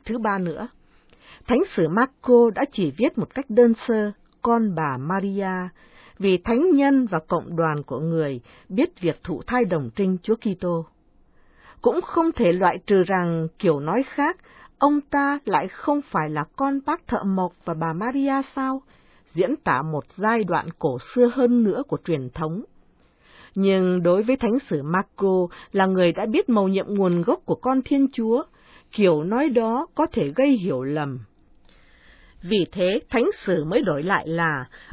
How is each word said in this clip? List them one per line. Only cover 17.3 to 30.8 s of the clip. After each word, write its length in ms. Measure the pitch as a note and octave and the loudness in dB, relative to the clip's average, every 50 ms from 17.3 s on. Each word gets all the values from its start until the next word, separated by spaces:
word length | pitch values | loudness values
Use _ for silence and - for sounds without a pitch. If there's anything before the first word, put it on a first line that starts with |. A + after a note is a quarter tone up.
| F#3+ F#3+ F#3 F3 - _ - | -2 0 -2 -4 -6 _ -8
và 100 | - E3+ | -8 -6
bà 180 | D#3 D#3+ E3 D#3+ | -4 -4 -4 -4
Maria 500 | E3 G#3+ B3 C4 C#4 C4+ C#4 C4+ C#4 C4+ - - | -4 -4 -4 -2 -2 0 0 0 -2 -4 -4 -6
sao? 280 | C#4 C4 C4 C4+ C4+ - _ _ _ _ _ _ _ _ _ - | -6 -4 -4 -4 -6 -8 _ _ _ _ _ _ _ _ _ -4
Diễn 240 | D#3+ F3+ F3+ D4 | -2 -2 0 -2
tả 260 | - - F3+ C#3+ B2+ D3 D#3+ D#3 | -4 -2 -2 -2 -2 -2 -4 -6
một 120 | C#3+ - _ _ | -6 -8 _ _
giai 280 | - G3 G#3+ A#3 A3+ G#3+ | -4 -2 0 0 0 0
đoạn 240 | F3+ F3 D3+ - E3 - - | 0 -2 -4 -4 -6 -8 -4
cổ 200 | - D3 D#3+ C3+ | -4 -4 -4 -4
xưa 320 | - - - B3 A#3+ A#3+ A#3 | -8 -4 0 2 2 2 4
hơn 280 | C4 B3+ A#3+ A#3+ A#3+ A3+ | 2 2 2 4 4 2
nữa 200 | G3+ D#3 F#3 C#4+ - | 2 0 -2 -4 -4
của 100 | D#3+ - - | -6 -6 -4
truyền 240 | - E3 C#3+ C3 B2 - | -4 -4 -4 -4 -8 -8
thống. 300 | - D#3+ D#3 E3 G3+ D#4 - _ _ _ _ _ _ _ _ _ _ _ _ - - - - - | -8 -6 -6 -6 -8 -10 -14 _ _ _ _ _ _ _ _ _ _ _ _ -20 -20 -20 -8 -2
Nhưng 480 | G3 G3 G3 F#3+ F#3+ F#3 F3+ F3+ F3+ E3+ | 0 2 2 4 4 4 2 2 2 4
đối 200 | F3 F3+ G3 G#3+ | 4 4 2 2
với 140 | A#3 C4+ | 2 0
thánh 220 | C4+ - G3+ A3 C4+ | 0 0 0 0 0
sử 240 | - - F3+ D3 C3+ | -2 -2 -4 -4 -2
Marco 640 | D3+ E3+ F#3+ G3 - _ - G3 F#3+ F#3 F#3 F3+ F3 - - - - - | -2 -2 -2 -2 -4 _ -2 0 2 2 2 0 -2 -4 -12 -14 -4 0
là 140 | G3 F#3+ | 0 2
người 260 | F#3+ F#3+ F#3 F3+ F3 E3+ | 2 2 2 2 2 2
đã 140 | F#3 G#3 | 0 -2
biết 220 | A3 G#3+ E4+ A4 - | -2 0 0 2 2
mầu 200 | A#3 G#3+ G3 F#3+ | 2 2 2 2
nhiệm 180 | F#3+ F#3+ - - | 0 -2 -2 -2
nguồn 340 | G#3 G3 G3 F3+ F3 F3 E3+ | -2 0 2 2 2 2 2
gốc 160 | A3+ D#4 F4+ - | 0 0 -2 -2
của 100 | - E3 | -4 -4
con 260 | - - B3+ C4 C4 B3+ | -4 -2 -2 -2 0 0
Thiên 220 | - C#4+ C#4 C#4 C4 - | 0 0 2 2 0 0
Chúa, 300 | - A3+ A3 A3+ C4+ D#4 - _ _ _ _ - - - _ - | -2 -2 0 0 0 -2 -4 _ _ _ _ -20 -20 -20 _ -2
kiểu 320 | - G3+ F3+ E3 D3+ D3+ | 2 4 4 4 4 0
nói 240 | F3+ G#3+ B3+ D4+ D#4+ | 0 0 0 0 2
đó 380 | A3+ A#3+ A3+ A3 A3+ C4 D#4+ - - | 2 0 0 0 -2 -2 -4 -4 -2
có 120 | - D#4 D#4+ - | -2 -2 -2 0
thể 200 | A#3 D#3 C#3+ D3 | -2 -4 -2 0
gây 120 | B3+ C4+ D4 | 2 2 4
hiểu 340 | C4+ A3 F3 F3+ C#3 B2+ | 4 2 0 -2 -4 -4